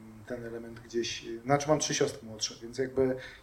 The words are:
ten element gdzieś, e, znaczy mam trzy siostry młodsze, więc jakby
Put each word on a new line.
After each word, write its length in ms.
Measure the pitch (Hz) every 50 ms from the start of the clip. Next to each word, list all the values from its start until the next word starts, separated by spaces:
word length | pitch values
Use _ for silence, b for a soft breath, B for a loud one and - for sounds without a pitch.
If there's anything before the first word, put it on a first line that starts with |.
| - - - - -
ten 180 | - 123 117 117
element 360 | 113 113 117 117 117 117 113
gdzieś, 460 | - - - 117 113 - - - 101
e, 160 | 113 117 117
znaczy 260 | 117 127 143 143 - 151
mam 100 | 156 147
trzy 160 | - - 147
siostry 320 | - 143 131 - - 113
młodsze, 280 | 110 110 104 - - - -
więc 160 | 117 113 120 131
jakby 380 | 131 127 131 135 131 131 127 B B B B B